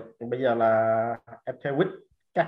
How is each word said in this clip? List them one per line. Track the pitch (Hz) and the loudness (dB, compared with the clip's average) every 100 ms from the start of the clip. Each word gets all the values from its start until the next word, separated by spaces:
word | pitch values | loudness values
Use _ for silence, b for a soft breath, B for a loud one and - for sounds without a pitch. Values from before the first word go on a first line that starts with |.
| - - 117 | -8 -14 -8
Bây | 123 | -2
giờ | 131 117 | 0 2
là | 113 113 113 113 117 117 - - - | 4 4 2 2 -2 -6 -12 -16 -12
em | 123 | -10
theo | 147 139 | -6 -2
quýt | 190 - - _ _ | -2 -4 -18 _ _
các | - | -2